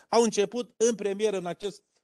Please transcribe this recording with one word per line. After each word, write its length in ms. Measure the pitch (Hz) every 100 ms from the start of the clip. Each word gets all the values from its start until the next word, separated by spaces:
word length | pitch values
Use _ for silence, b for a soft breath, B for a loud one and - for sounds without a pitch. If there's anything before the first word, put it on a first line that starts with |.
| b
au 120 | 233
început 520 | 226 214 196 240 190 -
în 180 | 233 208
premieră 420 | 196 196 214 196
în 80 | 175
acest 380 | 170 202 - _ _